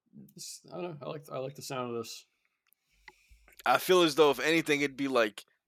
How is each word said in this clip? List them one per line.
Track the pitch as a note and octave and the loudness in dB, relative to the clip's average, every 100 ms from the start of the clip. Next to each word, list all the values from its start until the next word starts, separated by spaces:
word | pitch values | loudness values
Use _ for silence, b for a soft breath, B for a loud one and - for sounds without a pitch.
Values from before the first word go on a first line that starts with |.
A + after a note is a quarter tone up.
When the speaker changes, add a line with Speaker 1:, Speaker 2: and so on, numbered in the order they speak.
| _ - - | _ -20 -20
Speaker 1:
It's, | E3+ - - - | -18 -18 -18 -16
I | E3+ | -12
don't | F3 | -12
know. | D3 D3+ | -10 -12
I | |
like, | D#3 D3 | -12 -12
I | C3+ | -10
like | C3+ C#3+ | -10 -10
the | |
sound | - C3 B2 | -10 -8 -6
of | A#2 | -8
this. | A2+ - - _ _ _ _ _ _ _ - _ _ - _ - A#2 | -10 -14 -20 _ _ _ _ _ _ _ -20 _ _ -20 _ -4 0
Speaker 2:
I | C3 | 2
feel | - F#3 | 4 4
as | E3 C#3 | 4 6
though, | D3 | 4
if | A#2+ | 4
anything, | D3 E3 D3+ C#3+ | 0 0 0 0
it'd | C#3+ C3+ | -2 -4
be | C#3 | -2
like, | B2 A2 - - _ | 2 0 -2 -18 _